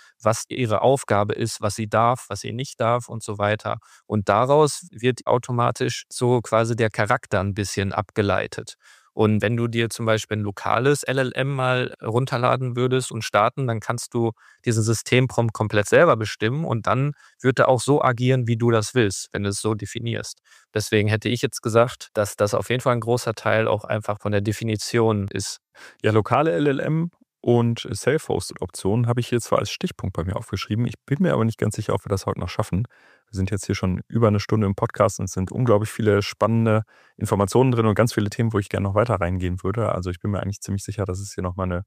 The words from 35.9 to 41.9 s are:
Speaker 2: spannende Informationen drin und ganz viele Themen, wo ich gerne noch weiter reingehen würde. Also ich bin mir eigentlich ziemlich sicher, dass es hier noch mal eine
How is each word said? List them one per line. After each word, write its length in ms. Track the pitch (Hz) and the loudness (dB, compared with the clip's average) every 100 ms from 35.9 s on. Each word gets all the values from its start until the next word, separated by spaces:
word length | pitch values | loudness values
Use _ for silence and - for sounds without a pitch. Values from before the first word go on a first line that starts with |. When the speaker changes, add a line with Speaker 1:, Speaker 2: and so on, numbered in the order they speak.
| - 110 101 | -2 2 2
Speaker 2:
spannende 640 | 98 - 104 113 113 107 - _ _ - | 0 0 2 4 4 2 0 _ _ -8
Informationen 540 | 104 98 98 117 131 | -2 0 2 4 4
drin 140 | 117 110 | 4 2
und 100 | 98 | 4
ganz 180 | 117 | 2
viele 160 | - 104 | 2 -2
Themen, 240 | - 117 | 0 0
wo 60 | 110 | 0
ich 100 | 101 | -2
gerne 180 | 101 101 | -2 0
noch 80 | 101 | 2
weiter 200 | 120 98 | 2 0
reingehen 460 | 85 92 90 90 | 0 -2 -2 -2
würde. 300 | 95 107 107 | -4 -2 -2
Also 180 | 90 90 | -2 -4
ich 120 | 90 | -6
bin 100 | 107 | -4
mir 80 | 101 | -4
eigentlich 200 | - 101 | -4 -8
ziemlich 220 | - 98 - | -6 -6 -6
sicher, 180 | 101 | -6
dass 160 | 95 92 | -6 -6
es 140 | 101 | -8
hier 100 | - | -6
noch 140 | 90 90 | -6 -4
mal 60 | |
eine 200 | 92 87 - | -4 -4 -6